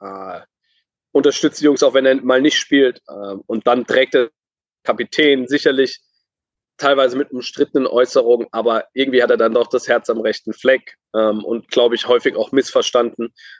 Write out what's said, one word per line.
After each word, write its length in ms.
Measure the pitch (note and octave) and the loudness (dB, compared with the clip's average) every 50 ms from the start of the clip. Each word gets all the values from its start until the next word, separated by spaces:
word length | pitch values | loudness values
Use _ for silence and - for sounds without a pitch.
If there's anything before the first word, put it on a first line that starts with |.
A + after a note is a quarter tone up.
äh, 400 | G2 G2 G2 G2 F#2+ F#2+ F2+ F2 - _ _ _ _ _ _ _ _ _ _ _ _ _ - | -16 -16 -14 -14 -14 -14 -14 -16 -16 _ _ _ _ _ _ _ _ _ _ _ _ _ 0
unterstützt 480 | C#3 C#3 D3 - - - D3+ - - | 2 2 2 2 0 -2 -4 -2 0
die 40 | D3 | 2
Jungs, 180 | D3 C#3 B2+ D3 | 2 2 4 2
auch 120 | C3 A#2+ | 2 2
wenn 120 | C3+ C3 | 2 2
er 100 | C3 C3+ C3+ B2 | 2 2 2 0
mal 200 | B2+ B2+ C3 C#3 | 0 2 2 2
nicht 160 | D3+ - - | 2 0 0
spielt, 440 | - - D3 C#3 C3+ B2 A#2+ - _ - | -2 0 2 2 2 2 0 -4 _ -18
äh, 280 | - G2+ G2+ G2+ G2 G2 - | -16 -14 -12 -12 -12 -12 -10
und 200 | - A2+ A2 - | -8 -8 -4 0
dann 200 | B2 A#2+ B2 A#2 | 0 0 0 0
trägt 280 | - - C3 C3+ - - | 0 0 0 0 2 2
der 160 | C3 B2 A2+ _ _ _ _ _ _ _ _ _ _ - | 0 0 -2 _ _ _ _ _ _ _ _ _ _ -6
Kapitän 640 | - A2+ A2 A#2 - - - D3+ D3 C#3 C3 B2+ A#2+ | -4 -4 -4 -6 -6 -2 0 2 2 2 2 0 -2
sicherlich 520 | C#3 D3 - D#3 C3+ C3+ C3+ - - - _ _ _ _ _ _ _ _ _ _ _ _ _ _ _ - | -2 -2 0 0 0 0 0 -2 -4 -10 _ _ _ _ _ _ _ _ _ _ _ _ _ _ _ -4
teilweise 380 | - C#3 C#3+ C3+ C3+ B2 B2 | -2 0 2 2 2 0 0
mit 140 | C3+ C#3+ - | -2 -6 -6
umstrittenen 560 | B2 B2 A#2+ - - - C#3+ - - C#3+ B2+ | -8 -12 -12 -8 -6 -4 -4 -2 0 -2 -2
Äußerungen, 640 | - - A#2+ B2+ - - C3+ A#2 A#2 B2 A#2+ A2+ - | 0 0 0 0 2 2 0 2 2 2 2 0 -4
aber 340 | - A2+ A2 A#2 A2+ A2 - - - | -6 -4 -2 0 0 -2 -2 -6 -4
irgendwie 300 | B2+ C3+ C3+ B2+ B2 A#2+ | -4 -2 0 0 2 2
hat 80 | A2+ | 2
er 80 | B2 A2+ | 2 2
dann 160 | A2+ A2+ A2+ | 2 2 2
doch 140 | A#2+ A#2 - | 0 0 0
das 200 | - B2 - - | -2 -4 -2 0
Herz 220 | A#2+ A#2+ - - | -2 -2 -2 -4
am 100 | A2+ A2+ | -4 -2
rechten 320 | A2 A2 G#2 - - A2+ G#2+ | -2 -4 -4 -6 -8 -12 -10
Fleck, 460 | - - B2+ C3 B2+ - - - _ _ _ - | -4 0 0 0 0 0 -6 -20 _ _ _ -2
ähm, 280 | A2 A2 G#2+ G#2 G#2+ - | 0 0 0 0 -2 -4
und, 260 | - A#2 A2+ - _ | -6 -6 -8 -8 _
glaube 260 | - C3+ A#2+ A#2+ A#2+ | 0 2 2 2 2
ich, 120 | A2+ - | 0 0
häufig 300 | B2 B2 A#2+ - C#3+ - | 0 0 2 2 0 -2
auch 160 | G#2 A2 - - | -2 -4 -2 0
missverstanden. 800 | C3+ B2+ - - B2+ A2 - - B2 A#2 A#2 - - A#2 A#2 _ _ - - - - | -2 0 0 0 -2 0 0 0 0 0 -2 -4 -6 -8 -10 _ _ -20 -20 -20 -20